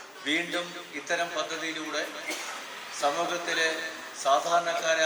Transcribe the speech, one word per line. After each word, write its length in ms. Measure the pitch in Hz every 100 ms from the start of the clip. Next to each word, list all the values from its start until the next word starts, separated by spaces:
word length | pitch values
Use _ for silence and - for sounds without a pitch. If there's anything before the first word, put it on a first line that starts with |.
| - - 143
വീണ്ടും 380 | 160 175 170 175 170 - -
ഇത്തരം 280 | - 175 170 165
പദ്ധതിയിലൂടെ 680 | 160 160 160 156 156 147 - - - - - - - - - -
സമൂഹത്തിലെ 680 | 147 156 170 175 170 165 160 160 165 - - -
സാധാരണക്കാരെ, 800 | 170 175 170 170 170 165 165 160